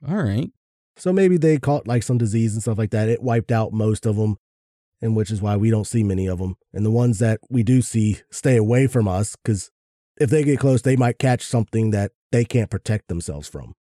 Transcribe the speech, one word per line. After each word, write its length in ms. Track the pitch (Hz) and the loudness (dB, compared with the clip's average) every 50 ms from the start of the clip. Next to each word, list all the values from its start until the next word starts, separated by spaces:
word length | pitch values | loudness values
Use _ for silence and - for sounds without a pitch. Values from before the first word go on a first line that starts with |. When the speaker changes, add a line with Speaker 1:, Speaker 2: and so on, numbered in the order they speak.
| - | -8
Speaker 1:
All 160 | 135 180 214 160 | -6 -4 -2 -2
right. 300 | 104 98 117 165 - - _ _ _ _ _ _ _ _ | -2 -2 -2 -4 -6 -10 _ _ _ _ _ _ _ _
Speaker 2:
So 160 | - - 180 185 | -6 -4 -2 0
maybe 240 | 196 196 185 180 | 2 4 4 6
they 220 | 165 151 160 156 139 | 6 6 6 4 2
caught, 300 | - 139 - 117 - 110 | 2 0 -2 -2 -2 -2
like, 140 | 120 120 - | -2 0 0
some 160 | - 127 120 | 0 0 0
disease 340 | 117 107 101 113 113 113 104 | 0 0 2 0 0 0 -2
and 100 | 113 - | -2 -4
stuff 160 | 117 110 98 | -2 -2 -2
like 120 | 110 101 | -2 -2
that. 180 | - 107 107 110 | 0 0 0 0
It 140 | 117 117 127 | 0 0 0
wiped 280 | 127 113 117 - - | 0 0 0 0 0
out 220 | 120 113 110 - - | 0 0 0 -2 -2
most 340 | 110 107 110 107 - - | -2 0 0 0 0 -2
of 120 | 113 104 104 | -2 0 0
'em, 180 | 107 107 101 - _ _ _ _ _ _ _ _ _ _ _ _ | 0 -2 -2 -4 _ _ _ _ _ _ _ _ _ _ _ _
and 140 | 117 113 110 | -4 -2 0
which 160 | 110 107 98 | 0 0 -2
is 120 | 110 101 101 | -2 -2 -2
why 140 | 104 104 | -2 0
we 140 | 101 107 113 | 2 2 2
don't 160 | 110 107 101 | 2 2 0
see 160 | - - 117 107 | 0 0 0 0
many 240 | 101 95 95 95 | 2 0 0 -2
of 140 | 92 92 90 | -2 -4 -4
'em. 160 | 95 92 92 - _ _ - | -6 -6 -8 -10 _ _ -6
And 120 | - 104 | -2 0
the 60 | 107 | 0
ones 280 | 113 120 123 123 113 92 | 2 2 2 2 2 2
that 220 | 120 110 110 - - - | 0 0 0 -2 -4 -4
we 120 | 127 123 107 | -2 0 2
do 200 | 110 127 131 117 | 4 2 2 2
see 380 | - - 117 107 107 98 - - _ | 0 0 0 0 0 0 -2 -6 _
stay 260 | - - - 143 127 | -14 -4 0 2 2
away 300 | 117 107 107 120 127 135 | 2 2 2 2 2 2
from 200 | 131 - 123 107 98 | 2 2 0 0 0
us, 280 | 90 95 107 - - - - | 0 -2 -2 -4 -6 -6 -4
'cause 260 | - 110 95 - - _ _ _ _ _ _ _ _ _ - | -4 -4 -4 -4 -10 _ _ _ _ _ _ _ _ _ -2
if 120 | 151 113 | 0 2
they 140 | 151 156 147 | 2 2 2
get 140 | 147 143 127 | 2 2 2
close, 240 | 135 135 131 120 - | 2 2 2 2 2
they 140 | 131 135 | 2 2
might 220 | 127 127 120 117 - | 2 2 0 0 0
catch 260 | - 131 123 120 - | 0 0 0 -2 -2
something 460 | - - 120 107 - - 110 113 110 | -2 -2 -2 -2 -2 -2 -2 0 0
that 220 | 104 101 101 101 - _ _ _ - | 0 0 -2 -4 -6 _ _ _ -2
they 120 | 120 120 | 0 0
can't 260 | - - 120 110 - | 0 0 -2 -2 -2
protect 380 | - 92 - - 110 101 - - | -4 -6 -4 -4 -4 -4 -4 -6
themselves 400 | 90 85 - - 73 73 73 - | -8 -8 -6 -8 -10 -10 -12 -12
from. 260 | - 71 64 57 - - _ _ _ | -14 -14 -16 -16 -18 -20 _ _ _